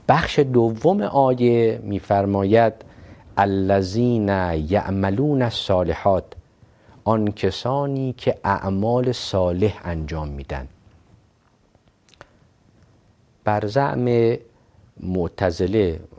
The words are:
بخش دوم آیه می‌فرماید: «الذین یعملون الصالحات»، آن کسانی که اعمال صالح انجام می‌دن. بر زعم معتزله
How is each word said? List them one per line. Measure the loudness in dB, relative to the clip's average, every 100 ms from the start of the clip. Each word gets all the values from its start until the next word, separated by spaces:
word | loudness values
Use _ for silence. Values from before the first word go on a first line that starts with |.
| 0
بخش | 0 2 0
دوم | 2 4 2 2 0 0
آیه | 0 2 2 2 2 4 2 0
می‌فرماید: | -4 -6 0 0 2 0 4 4 4 0 -12 -20 -20 -20 -6 0
«الذین | 0 2 2 2 0 0 0 0 0 0 0 -2 0
یعملون | -2 0 -2 0 0 0 0
الصالحات»، | 0 -2 0 0 0 0 0 0 -2 -14 -20 _ _ _ _ -6
آن | 0 0 0
کسانی | 0 -2 -2 -2 -2 -2 -4 -6 -4
که | -2 -2
اعمال | -2 -2 -2 -2 0 0 0
صالح | -4 -2 0 0 2 0 -2
انجام | -8 -8 -6 -6 -8
می‌دن. | -10 -10 -10 -12 -18 _ _ _ _ _ _ _ _ _ _ _ _ _ -20 -20 _ _ _ _ _ _ _ _ _ _ _
بر | -2 -2 0
زعم | -2 -2 0 0 2 2 0 -6 _ _ _ _ -12
معتزله | -4 -2 -2 -2 -2 0 0 0 0 -2 -10